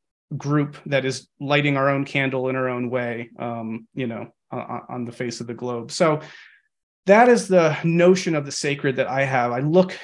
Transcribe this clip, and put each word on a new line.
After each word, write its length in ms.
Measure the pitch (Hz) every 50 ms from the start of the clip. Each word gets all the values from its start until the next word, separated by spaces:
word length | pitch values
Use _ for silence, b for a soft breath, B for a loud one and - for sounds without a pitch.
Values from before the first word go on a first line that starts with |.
| _ _ _ _ _ - 156
group 400 | 135 - 139 147 151 143 143 143 - -
that 180 | - 143 135 131
is 240 | 131 127 - - _ _ -
lighting 380 | 143 135 147 147 147 147 139
our 120 | 135 135 139
own 160 | 139 139 143
candle 440 | - - 143 139 135 131 131 127 131
in 80 | 131
our 120 | 131 127 127
own 220 | 123 123 123 120
way, 400 | 123 127 123 120 117 113 120 117 - -
um, 480 | 123 120 117 117 113 110 113 113 113 _ -
you 140 | 135 131 117
know, 180 | 113 107 117 117 _ _ _ -
on, 320 | - 127 - - 120 120 - -
on 160 | 123 123 120
the 80 | 117 120
face 280 | - 127 120 113 -
of 60 | 117
the 80 | 117 120
globe. 380 | - 120 123 123 117 117 120 -
So 280 | - 185 160 151 147 B B B B B B B B B B B _ _ _ _ _ -
that 220 | 190 196 220 240 247
is 180 | 240 208 180
the 320 | 190 185 180 165 156 147 - -
notion 500 | 170 165 170 170 180 190 185 - 180 165
of 100 | 151 139
the 60 | 139
sacred 460 | 135 - - 147 143 143 143 143 127
that 100 | 135 127
I 160 | 90 127 135 135
have. 280 | 135 131 131 120 120 120
I 80 | 123
look 360 | 139 151 160 180 185 185 - -